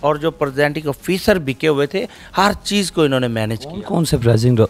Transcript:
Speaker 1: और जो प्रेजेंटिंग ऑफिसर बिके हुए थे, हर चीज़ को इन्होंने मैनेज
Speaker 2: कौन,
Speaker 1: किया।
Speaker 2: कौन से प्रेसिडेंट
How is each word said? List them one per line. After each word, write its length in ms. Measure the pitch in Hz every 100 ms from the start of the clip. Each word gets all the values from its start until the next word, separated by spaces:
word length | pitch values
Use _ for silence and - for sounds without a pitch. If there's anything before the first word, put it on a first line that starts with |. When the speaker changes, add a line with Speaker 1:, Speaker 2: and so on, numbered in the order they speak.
Speaker 1:
और 140 | 143 151
जो 140 | 160
प्रेजेंटिंग 560 | 156 143 135 147 147 151
ऑफिसर 520 | 135 - 185 - 196
बिके 280 | 139 131 156
हुए 200 | 143 143
थे, 140 | 190 - - - -
हर 180 | 196
चीज़ 380 | - - 202 185
को 140 | - 151
इन्होंने 220 | 131 123
मैनेज 380 | 113 110 113 143
Speaker 2:
कौन, 80 |
Speaker 1:
किया। 160 | 175 -
Speaker 2:
कौन 160 | 190 160
से 120 | 135
प्रेसिडेंट 440 | 117 113 120 120